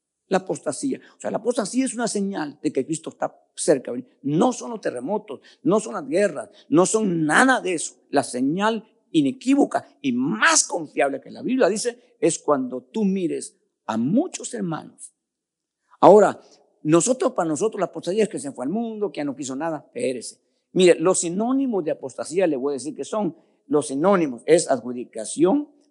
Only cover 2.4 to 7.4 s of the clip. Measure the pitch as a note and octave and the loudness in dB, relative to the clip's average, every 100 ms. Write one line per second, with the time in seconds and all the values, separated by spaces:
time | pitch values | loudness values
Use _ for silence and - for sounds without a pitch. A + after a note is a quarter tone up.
2.4 | D3 - - - C3 D#3 - - C#3 - | -8 -6 -4 -4 -4 -6 -10 -8 -8 -8
3.4 | _ - - C#3+ - B2 - _ C#3 D3+ | _ -4 0 0 0 -10 -12 _ -2 2
4.4 | B3+ A#3+ B3 A3+ - B2 C3 G#3+ - B2 | 2 0 -8 -10 -8 -8 -6 -6 -6 -14
5.4 | _ _ - G#3 A3+ A3 C#3 E3 G3+ C#3 | _ _ 0 0 0 -8 -4 0 0 -2
6.4 | A2 - - D3+ F3+ A3 G#3+ E3+ D3+ D#3+ | -12 -16 0 2 4 2 0 0 2 4